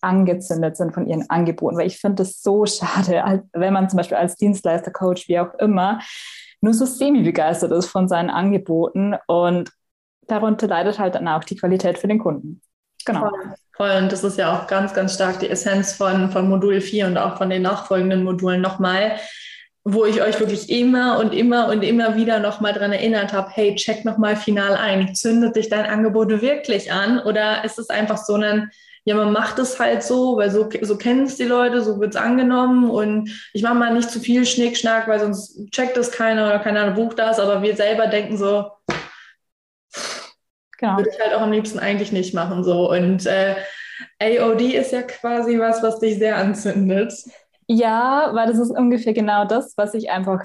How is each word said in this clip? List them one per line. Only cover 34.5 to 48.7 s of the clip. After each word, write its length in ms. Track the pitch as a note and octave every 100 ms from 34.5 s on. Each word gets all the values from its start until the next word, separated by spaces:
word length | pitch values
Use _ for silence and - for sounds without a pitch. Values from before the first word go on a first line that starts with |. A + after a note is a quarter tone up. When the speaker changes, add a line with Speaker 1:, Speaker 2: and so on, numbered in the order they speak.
| - A#3+ A#3 A3+ A3+ A3+
Speaker 2:
weil 120 | G#3+
sonst 500 | G#3 G3 - - G3+
checkt 260 | - B3 B3+
es 140 | A#3+
keiner 360 | - A3+ A3 G#3+
oder 100 | G#3
keiner 320 | G#3 G#3 G#3
bucht 300 | G3 A3+ -
das, 200 | A3 A3+
aber 220 | G3 G3
wir 140 | G#3 G#3
selber 320 | G#3 A3 A3
denken 280 | G#3 G#3 G#3+
so, 360 | G3 G#3 G3+ - - - - - - _ _ _ _ _ _ - - - - - _ _ _ -
Speaker 1:
Genau. 200 | A3+ F#3+
Speaker 2:
würde 120 | G#3
ich 60 | -
halt 100 | A3
auch 80 | G#3+
am 120 | G#3+
liebsten 260 | G#3+ G#3+ -
eigentlich 320 | G3+ G3+ G#3
nicht 220 | G3 F3+
machen, 300 | F3+ F3 F3+
so. 280 | F3+ F3 F3
Und, 340 | F3+ F3+ F#3+ F#3
äh, 280 | F#3+ G3 G3 - - - - - -
A 260 | G#3+ A#3+ A3+
O 80 | A3
D 160 | B3
ist 200 | C4 C4+
ja 120 | B3
quasi 540 | B3 - A#3 A#3+ A#3 A#3
was, 240 | A3+ A3+
was 180 | A3+ A3
dich 180 | A3+ G3+
sehr 180 | G#3+ G3+
anzündet. 800 | G3 G#3 G#3 F#3+ F#3+ F#3+ A#3 - - - _ _ -
Speaker 1:
Ja, 640 | A3+ A#3 A3 B3 C#4 D4+
weil 140 | A3 A3+
das 120 | A#3
ist 120 | A#3+